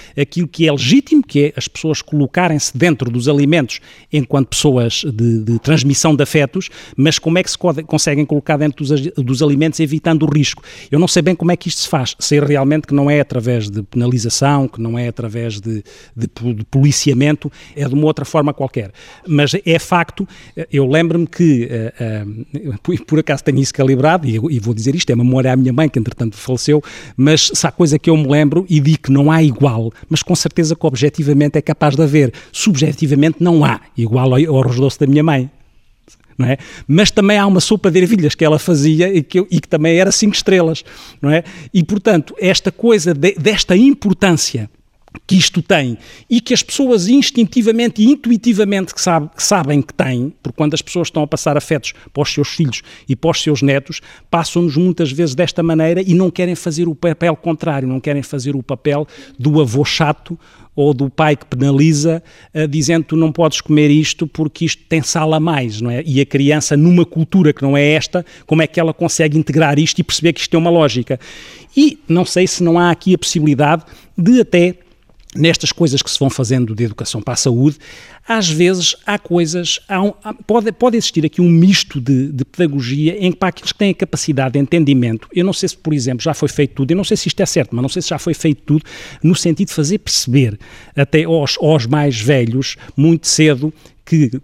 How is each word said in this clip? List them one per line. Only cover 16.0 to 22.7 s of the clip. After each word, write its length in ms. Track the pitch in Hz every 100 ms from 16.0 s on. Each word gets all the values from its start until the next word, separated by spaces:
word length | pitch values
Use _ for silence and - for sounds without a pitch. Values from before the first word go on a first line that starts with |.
| -
de, 140 | 113 110 - 120
de 120 | 107 110
policiamento, 840 | 135 147 - 147 120 147 147 147 - - 147
é 100 | 139
de 60 |
uma 140 | 139 151
outra 180 | 147 139
forma 280 | 156 147
qualquer. 380 | - 135 120 98 - - - 185
Mas 280 | 147 143 202
é 140 | 170 165
facto, 500 | - 180 165 - 196 - - - 165
eu 160 | 139 127
lembro-me 400 | 156 165 170 160
que, 400 | - 165 127 123
eh, 240 | 117 113 -
eh, 260 | 113 107 104 107 - 139 165